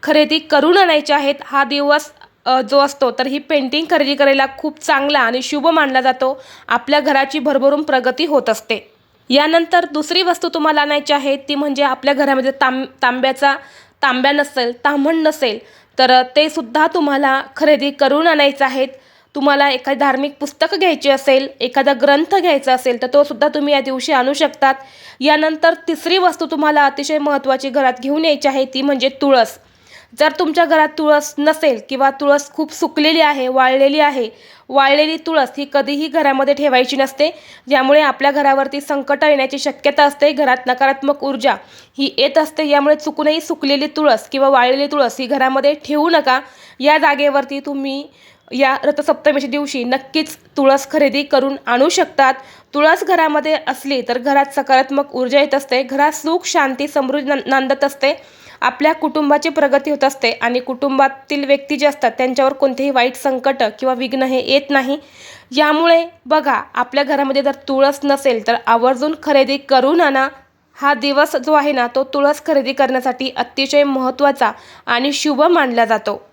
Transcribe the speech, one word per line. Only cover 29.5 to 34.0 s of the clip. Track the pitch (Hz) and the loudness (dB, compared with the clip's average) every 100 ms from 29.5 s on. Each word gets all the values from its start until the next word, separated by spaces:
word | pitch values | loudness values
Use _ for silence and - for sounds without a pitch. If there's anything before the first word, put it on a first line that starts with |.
| - _ _ _ - _ 233 | -4 _ _ _ -20 _ 0
जर | 302 302 | 0 0
तुमच्या | 330 330 330 | -2 0 2
घरात | 311 302 302 | 2 2 0
तुळस | 302 294 294 - | 2 2 0 -2
नसेल | 294 311 320 233 - | 0 2 0 -2 -6
किंवा | 262 269 | -2 0
तुळस | 277 285 285 285 | 0 2 2 0
खूप | - 302 | -8 -8
सुकलेली | - 330 - 302 320 | -4 -4 0 0 2
आहे, | 302 285 254 | 2 0 -2
वाळलेली | 262 254 262 277 | 2 2 4 2
आहे, | 294 | 4